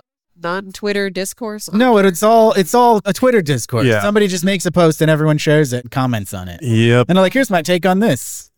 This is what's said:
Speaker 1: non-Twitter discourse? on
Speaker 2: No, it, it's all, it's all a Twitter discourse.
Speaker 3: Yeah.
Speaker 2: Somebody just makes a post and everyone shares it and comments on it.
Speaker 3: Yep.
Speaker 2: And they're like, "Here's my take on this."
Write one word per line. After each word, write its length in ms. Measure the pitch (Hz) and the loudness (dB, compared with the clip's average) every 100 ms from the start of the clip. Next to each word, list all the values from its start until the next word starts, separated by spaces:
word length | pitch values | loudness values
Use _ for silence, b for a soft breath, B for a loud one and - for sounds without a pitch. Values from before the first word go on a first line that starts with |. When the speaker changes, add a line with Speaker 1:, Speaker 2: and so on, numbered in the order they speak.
| - _ _ 170 | -10 _ _ _
Speaker 1:
non-Twitter 720 | 170 185 190 - 208 202 196 | -8 -8 -10 -10 -6 -4 -6
discourse? 580 | 180 190 - 226 214 - | -6 -10 -10 -12 -12 -4
on 120 | 208 | 0
Speaker 2:
No, 180 | 254 214 | 2 4
it, 80 | 190 | 2
it's 160 | 165 | 2
all, 320 | 214 226 220 | 2 4 4
it's 220 | 202 185 247 | 2 0 2
all 260 | 240 214 202 | 4 2 0
a 60 | |
Twitter 300 | - 254 233 | 0 2 2
discourse. 440 | 147 131 - 117 120 | 0 -4 -4 -2 0
Speaker 3:
Yeah. 140 | 107 | 0
Speaker 2:
Somebody 240 | 101 208 202 | 0 0 0
just 180 | 180 185 | -2 -2
makes 220 | 196 180 | -2 -2
a 40 | |
post 300 | 175 165 - | 2 2 2
and 80 | 156 | 0
everyone 300 | 151 156 151 | 2 0 0
shares 340 | 156 151 139 | 2 2 2
it 100 | 123 123 | -4 -6
and 60 | |
comments 400 | 135 131 113 98 | -4 -2 -2 -6
on 140 | 95 90 | -12 -12
it. 140 | 85 | -8
Speaker 3:
Yep. 460 | 120 113 117 120 123 | -2 2 4 2 2
Speaker 2:
And 80 | 180 | 2
they're 60 | |
like, 100 | 185 | 2
"Here's 160 | 262 269 | 0 0
my 140 | 180 | -2
take 240 | 156 180 185 | -2 -2 0
on 120 | 190 | 0
this." 520 | 220 127 - - - | 0 -2 -6 -16 -18